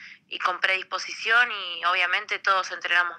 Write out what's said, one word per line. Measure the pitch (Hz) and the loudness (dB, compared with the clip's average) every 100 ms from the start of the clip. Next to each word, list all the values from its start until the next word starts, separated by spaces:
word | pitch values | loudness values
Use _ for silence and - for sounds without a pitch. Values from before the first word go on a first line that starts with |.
| - - _ | -20 -20 _
y | - | -4
con | - 180 | -2 0
predisposición | 190 190 185 185 175 185 214 233 240 | 2 0 -2 -6 -6 -6 2 4 4
y | 208 180 170 | 0 -8 -4
obviamente | 170 185 175 190 - 202 | 0 2 2 0 -2 -2
todos | - 190 180 | 2 2 0
entrenamos | 180 175 175 175 | -6 0 2 2